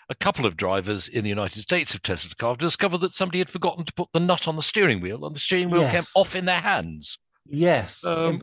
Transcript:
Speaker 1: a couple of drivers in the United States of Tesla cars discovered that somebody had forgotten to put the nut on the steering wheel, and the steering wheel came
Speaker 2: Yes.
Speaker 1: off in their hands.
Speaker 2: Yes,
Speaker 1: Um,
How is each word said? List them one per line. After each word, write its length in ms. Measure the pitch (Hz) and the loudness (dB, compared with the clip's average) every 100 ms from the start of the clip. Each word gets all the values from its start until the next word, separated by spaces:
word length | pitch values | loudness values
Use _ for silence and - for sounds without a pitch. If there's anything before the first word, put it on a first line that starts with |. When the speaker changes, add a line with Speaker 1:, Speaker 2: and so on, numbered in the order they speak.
| - | -12
Speaker 1:
a 60 | 139 | -2
couple 300 | 196 202 113 | -2 0 0
of 120 | 80 | 0
drivers 500 | 95 98 95 101 - | 0 0 0 -4 -2
in 160 | 120 | -2
the 60 | 104 | -2
United 320 | 104 98 107 | -2 -4 -6
States 320 | - 180 147 | -2 0 0
of 80 | 101 | -4
Tesla 320 | - 87 85 - | -4 -4 -6 -4
cars 220 | 117 123 | -2 0
discovered 400 | 165 - 202 175 | 0 2 0 0
that 140 | 175 | -2
somebody 260 | - 190 180 | -2 -2 -2
had 100 | 180 | -2
forgotten 360 | 175 175 170 160 | -2 -2 -2 -8
to 80 | |
put 160 | - 175 | -6 -2
the 60 | 165 | 0
nut 280 | 175 170 - | 2 2 0
on 100 | 156 | -2
the 60 | |
steering 360 | - 214 185 101 | 0 4 4 4
wheel, 240 | 90 110 147 | -2 -6 -8
and 80 | 143 | -4
the 40 | |
steering 300 | - 185 180 | -2 0 2
wheel 140 | 170 | 2
came 100 | 139 | 4
Speaker 2:
Yes. 180 | 170 - | 2 2
Speaker 1:
off 220 | 190 190 190 | 2 2 0
in 80 | 180 | 0
their 140 | 175 | 0
hands. 580 | 196 165 85 76 - - _ _ - | 2 0 -2 -10 -10 -12 _ _ -6
Speaker 2:
Yes, 540 | 143 175 139 95 - | 2 4 4 0 -6
Speaker 1:
Um, 380 | 175 165 165 170 | -2 0 0 0